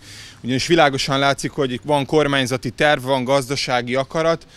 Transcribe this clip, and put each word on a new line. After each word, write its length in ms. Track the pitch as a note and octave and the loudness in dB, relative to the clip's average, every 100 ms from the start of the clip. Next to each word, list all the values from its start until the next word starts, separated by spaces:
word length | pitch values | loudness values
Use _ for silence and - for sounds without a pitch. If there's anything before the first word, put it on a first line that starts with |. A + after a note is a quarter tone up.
| - - - - | -8 -20 -20 -12
Ugyanis 260 | A#2 C3 - | -4 -2 2
világosan 520 | E3 D3 C3+ - C3+ | 4 4 2 -2 0
látszik, 320 | C#3 C3+ C3+ | 2 0 -4
hogy 300 | - C3+ B2 | -4 -4 -4
van 220 | C#3+ D3 C3+ | -2 -2 2
kormányzati 640 | D#3 C#3+ C#3 B2 C3 A2+ | 2 2 0 -2 -4 -4
terv, 340 | - D3+ D3 | 0 2 2
van 200 | B2+ C3+ | 0 -2
gazdasági 680 | B2 C#3 B2 C#3 - B2+ A#2+ | 2 0 0 -6 -2 -2 -2
akarat 520 | B2+ C3+ E3 D#3+ E3 - | -4 -2 -2 0 -2 -6